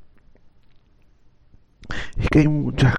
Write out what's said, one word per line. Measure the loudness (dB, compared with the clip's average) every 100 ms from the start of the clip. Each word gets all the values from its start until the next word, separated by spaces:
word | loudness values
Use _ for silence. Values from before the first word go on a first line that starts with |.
| -20 -20 -20 -20 -20 _ -20 -20 _ _ _ _ -20 _ _ -20 _ _ -10 -8 -6 -4
Es | 0
que | 2
hay | 2
muchas | 0 -4 2 2